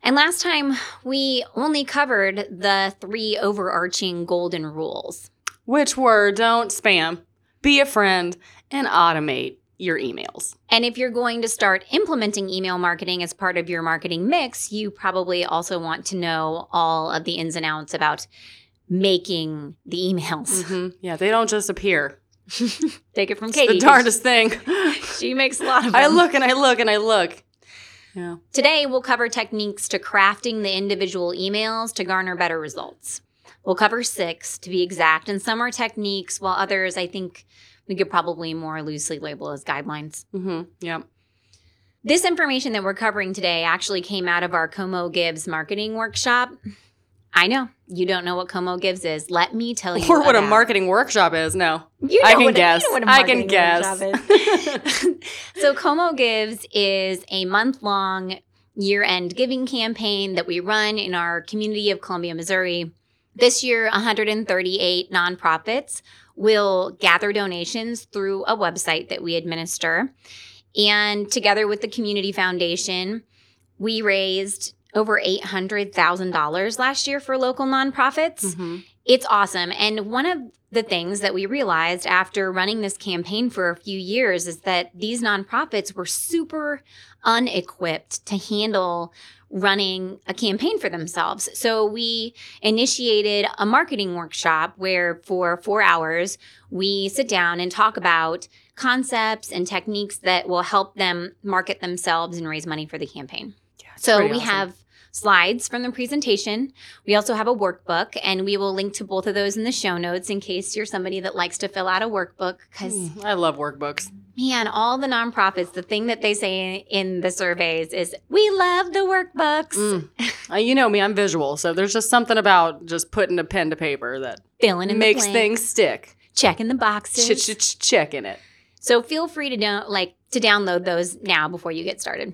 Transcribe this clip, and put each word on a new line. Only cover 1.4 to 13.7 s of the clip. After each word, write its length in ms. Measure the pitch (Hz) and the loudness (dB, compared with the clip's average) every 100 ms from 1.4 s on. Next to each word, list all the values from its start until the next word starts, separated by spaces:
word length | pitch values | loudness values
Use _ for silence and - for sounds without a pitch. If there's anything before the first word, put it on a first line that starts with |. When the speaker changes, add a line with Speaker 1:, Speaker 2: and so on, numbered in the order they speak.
| - - | -2 -4
Speaker 1:
only 280 | 285 302 | 0 0
covered 640 | 277 285 285 226 196 190 202 | -2 0 2 2 2 -2 -8
the 460 | 175 196 196 196 190 | -4 0 2 0 -4
three 380 | - 220 220 208 | -10 -6 -4 0
overarching 880 | 202 208 185 180 180 180 190 175 170 | 0 0 -2 -2 -2 -2 -4 -4 -2
golden 400 | 180 175 170 156 | -2 0 -4 -6
rules. 640 | 151 160 - - - - _ - - - | -8 -8 -8 -10 -14 -18 _ -14 -12 0
Speaker 2:
Which 300 | 277 277 - | 2 2 4
were 360 | 262 220 202 | 6 8 6
don't 400 | 196 226 233 226 | 4 4 4 0
spam, 500 | - 220 185 160 170 _ _ _ _ | 0 4 4 2 -4 _ _ _ _
be 180 | 277 285 | 4 6
a 60 | 277 | 4
friend, 500 | 247 202 185 175 175 - - _ | 4 4 4 0 -6 -18 -20 _
and 160 | 277 269 | -4 0
automate 720 | 165 170 160 151 127 131 - _ _ | 4 4 4 -2 -2 -6 -10 _ _
your 220 | 180 160 | -4 -2
emails. 560 | 123 78 - - - - _ | -4 -8 -12 -10 -12 -12 _
Speaker 1:
And 160 | 233 240 | 0 0
if 120 | 233 | -2
you're 140 | 254 | -4
going 320 | 233 240 233 | -2 -4 -2
to 40 | 226 | -4
start 380 | - 208 190 - | 0 2 2 0
implementing 580 | 302 403 302 214 208 196 | -2 0 0 0 -2 -6
email 300 | 185 185 180 | -4 -4 -2
marketing 420 | 180 175 180 180 | -2 -2 -4 -6
as 100 | 170 | -6
part 260 | - 190 175 | -4 -4 -2
of 100 | |
your 140 | 170 | -4